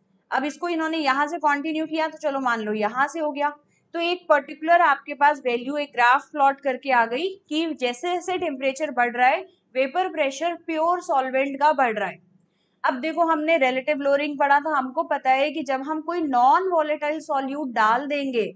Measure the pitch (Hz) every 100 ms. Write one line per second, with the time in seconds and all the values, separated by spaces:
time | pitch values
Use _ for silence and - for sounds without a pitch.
0 | _ _ _ 247 285 285 349 330 320 320
1 | 285 269 294 330 294 285 311 311 320 311
2 | 311 311 302 277 254 233 214 214 208 247
3 | 285 330 302 277 285 294 _ _ _ 339
4 | 339 359 - 294 277 294 311 349 330 269
5 | - 269 285 285 254 240 240 294 285 233
6 | 240 269 277 302 277 277 277 254 269 247
7 | 226 247 370 381 _ 302 330 269 247 247
8 | 349 359 349 359 339 262 269 269 302 247
9 | 240 233 247 330 - _ _ 262 269 339
10 | 370 311 277 269 330 339 339 320 330 359
11 | 339 277 262 262 277 269 294 294 254 214
12 | 190 160 _ _ _ _ _ _ 269 269
13 | 311 311 330 320 302 330 262 262 262 294
14 | 277 277 302 285 285 285 294 294 262 254
15 | 330 285 262 262 294 302 269 262 269 311
16 | 311 349 311 247 254 320 381 339 302 302
17 | 294 311 302 277 269 277 285 226 214 240
18 | 285 285 277 240 190